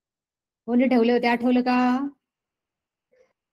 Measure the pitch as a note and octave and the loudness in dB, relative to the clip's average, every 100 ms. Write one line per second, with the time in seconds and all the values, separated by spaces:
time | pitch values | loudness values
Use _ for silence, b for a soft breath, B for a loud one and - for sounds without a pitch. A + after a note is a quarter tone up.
0 | _ _ _ _ _ _ - A#3+ C4 B3+ | _ _ _ _ _ _ -4 0 2 2
1 | A3+ A#3+ A#3+ A#3+ A#3+ B3 B3 B3 B3 B3+ | 2 0 0 -2 0 0 0 0 0 -2
2 | C#4+ - _ _ _ _ _ _ _ _ | -6 -12 _ _ _ _ _ _ _ _
3 | _ _ _ _ _ | _ _ _ _ _